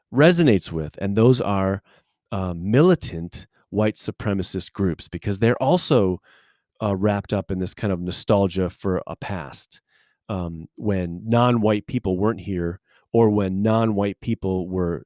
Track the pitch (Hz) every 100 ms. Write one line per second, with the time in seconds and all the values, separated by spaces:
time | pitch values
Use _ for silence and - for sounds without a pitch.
0 | _ 120 156 175 156 101 - 82 76 -
1 | 98 101 120 123 - 98 95 98 - _
2 | _ _ _ 98 92 85 92 117 170 175
3 | - 82 85 - - _ _ 101 107 -
4 | - - - 98 90 95 - - 98 82
5 | - 87 - 95 113 123 131 175 - 135
6 | 95 90 - _ _ _ _ _ 110 98
7 | 101 101 - 101 92 92 90 - 107 90
8 | 87 87 - 107 98 90 90 - 98 90
9 | - 85 - 98 69 - - - _ _
10 | _ _ - 101 87 82 80 - 110 95
11 | 87 87 107 117 123 120 107 107 - 123
12 | 104 90 104 104 90 92 85 90 _ _
13 | _ 117 113 104 95 95 107 110 113 101
14 | 101 95 - 117 95 92 90 92 87 85